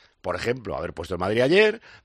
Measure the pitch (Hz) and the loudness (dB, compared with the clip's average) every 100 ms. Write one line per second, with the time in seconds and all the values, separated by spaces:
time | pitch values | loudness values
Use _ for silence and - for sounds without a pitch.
0 | _ _ 92 90 113 127 98 69 85 - | _ _ -6 -4 -2 -4 -4 -6 -6 -8
1 | 87 87 92 113 131 185 214 220 - - | -8 -4 0 2 4 6 4 2 -10 -4